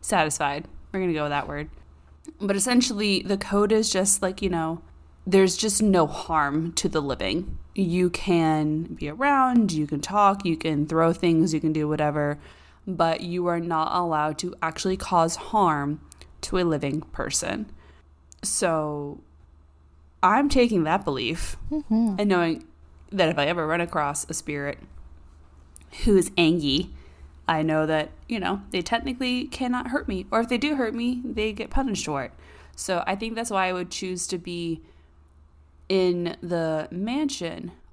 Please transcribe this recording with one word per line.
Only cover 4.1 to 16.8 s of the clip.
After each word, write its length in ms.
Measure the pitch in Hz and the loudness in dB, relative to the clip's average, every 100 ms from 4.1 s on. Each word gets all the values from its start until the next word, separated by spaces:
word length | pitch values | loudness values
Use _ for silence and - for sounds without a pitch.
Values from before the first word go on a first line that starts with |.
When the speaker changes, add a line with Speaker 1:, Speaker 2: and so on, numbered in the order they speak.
| - | 2
Speaker 1:
like, 220 | 185 190 | 0 -2
you 80 | 190 | -2
know, 320 | 170 160 165 - - - - - | 0 -2 -4 -10 -20 -20 -12 4
there's 300 | 190 190 180 | 6 6 4
just 260 | 220 202 | 0 2
no 240 | 214 185 151 | 4 4 4
harm 680 | 147 - 160 143 147 165 | 0 -2 0 2 0 -2
to 160 | 165 160 | -2 -2
the 100 | 156 | -2
living. 560 | 143 127 98 117 190 - - | -2 -4 -2 -2 -4 -8 -8
You 360 | - 185 175 180 | -2 0 2 2
can 720 | 175 - 170 160 156 151 156 | 0 2 2 4 2 0 -2
be 260 | 165 160 147 | -4 -8 -8
around, 640 | 156 277 277 262 240 208 | -2 2 4 4 4 4
you 140 | 160 147 | 0 -2
can 140 | 147 | -2
talk, 420 | - 202 202 196 | -2 4 4 4
you 120 | 180 160 | 0 0
can 280 | 160 151 156 | 0 0 2
throw 260 | 160 165 | 4 4
things, 400 | 165 175 165 156 | 4 4 4 4
you 60 | 156 | 2
can 120 | 156 | 0
do 160 | 156 151 | 0 -2
whatever, 500 | 151 151 151 147 147 - - - - - | 0 0 0 -2 -4 -10 -20 -20 -16 -10
but 340 | 180 165 160 | 0 2 2
you 260 | 175 175 175 | -4 -2 0
are 140 | 170 | 0
not 340 | 170 160 156 | 0 -2 0
allowed 440 | - 175 156 151 151 | 0 0 0 0 -2
to 160 | 180 - | -8 -4
actually 340 | 160 156 190 190 | -6 -4 -4 -2
cause 400 | - 180 165 - | 0 2 2 0
harm 640 | - 214 185 151 143 151 - - - - | -2 2 4 2 -2 -4 -8 -20 -20 -16
to 180 | - 185 | -4 0
a 60 | |
living 380 | 175 151 | 2 0